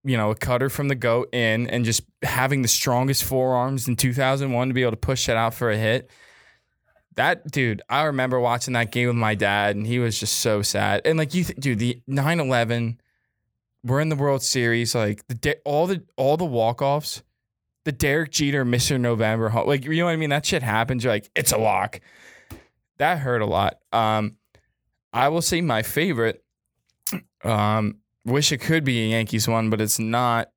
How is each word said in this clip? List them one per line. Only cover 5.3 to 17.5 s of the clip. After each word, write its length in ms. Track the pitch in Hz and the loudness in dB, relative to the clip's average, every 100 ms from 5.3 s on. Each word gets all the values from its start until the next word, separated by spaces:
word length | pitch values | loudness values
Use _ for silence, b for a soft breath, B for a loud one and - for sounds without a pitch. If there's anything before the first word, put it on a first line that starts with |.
| 113 | 0
out 160 | 117 | 0
for 160 | 117 120 | 0 -2
a 60 | 107 | 0
hit. 320 | 110 123 - b b b b b b b b b _ - | 0 0 -4 b b b b b b b b b _ -2
That, 340 | 143 175 147 | 0 0 -4
dude, 300 | 143 123 101 - | -2 0 -2 -2
I 140 | 135 | 0
remember 360 | 156 135 127 127 | 0 0 0 2
watching 340 | 120 120 - 123 | 2 0 -2 -2
that 160 | 113 | 0
game 160 | 123 123 | 0 0
with 100 | 117 | 2
my 180 | 110 104 | 0 2
dad, 400 | 101 101 104 101 | 2 2 2 0
and 100 | 107 | -2
he 140 | 123 | 0
was 180 | 120 107 | 0 -2
just 180 | 107 - | -4 -2
so 220 | 117 104 | 0 0
sad. 400 | 98 101 101 101 | 0 0 0 0
And, 140 | - 160 | 0 0
like, 160 | 151 | 0
you 100 | 175 | -2
th-, 160 | 165 143 | -4 -4
dude, 200 | 139 110 | -2 0
the 220 | 120 127 - | -2 -4 -6
nine 320 | 139 143 170 | -2 0 0
eleven, 600 | 135 123 117 120 117 117 _ _ _ _ _ _ _ _ | 0 0 0 -2 -4 -8 _ _ _ _ _ _ _ _
we're 160 | 120 135 | -2 0
in 80 | 156 | 0
the 60 | 147 | 0
World 260 | 143 135 | 0 0
Series, 520 | - 131 117 117 117 120 | 0 0 2 2 0 0
like, 300 | 107 104 - | 0 -2 -8
the 60 | 117 | -4
de-, 200 | 147 147 147 | -4 -4 -2
all 220 | 143 180 | 0 0
the, 160 | 185 - - | -2 -6 -2
all 220 | 135 160 | 0 2
the 80 | 175 | 0
walk-offs, 760 | 120 113 120 139 143 147 - _ _ _ | 2 0 2 0 0 -4 -12 _ _ _